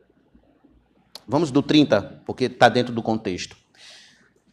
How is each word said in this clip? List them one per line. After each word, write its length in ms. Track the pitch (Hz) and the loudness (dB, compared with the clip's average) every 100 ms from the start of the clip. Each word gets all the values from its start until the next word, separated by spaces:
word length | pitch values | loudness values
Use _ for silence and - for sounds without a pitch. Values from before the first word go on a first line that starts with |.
| _ _ _ _ _ _ _ _ _ _ _ - - | _ _ _ _ _ _ _ _ _ _ _ -20 -6
Vamos 220 | 135 160 | -2 0
do 120 | 135 | 0
trinta, 600 | - 147 139 104 - - | 2 4 4 2 -2 -10
porque 240 | - 107 123 | -12 -6 -6
tá 220 | - 120 | 2 2
dentro 240 | 117 123 | 4 -2
do 80 | 117 | -4
contexto. 520 | 113 110 104 90 - - _ _ - - - _ _ _ _ | -4 -4 -4 -8 -10 -16 _ _ -20 -20 -20 _ _ _ _